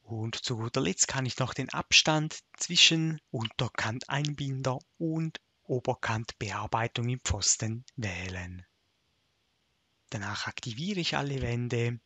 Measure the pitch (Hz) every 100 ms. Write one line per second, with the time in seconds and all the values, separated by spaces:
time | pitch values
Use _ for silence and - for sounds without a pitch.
0 | - 113 113 - - 113 117 135 151 190
1 | - 135 127 - 127 - 131 156 - -
2 | - 156 156 - _ - - 175 - 165
3 | 160 156 _ 131 113 - 117 - 113 120
4 | - 139 147 147 139 131 131 131 - _
5 | 165 160 160 - _ _ - 131 123 120
6 | - 113 117 - 107 101 104 113 117 -
7 | 120 127 - 104 - - 110 117 - -
8 | 107 90 92 92 90 90 - _ _ _
9 | _ _ _ _ _ _ _ _ _ _
10 | _ 110 101 104 - - 127 110 180 196
11 | 160 151 143 135 123 120 120 120 117 120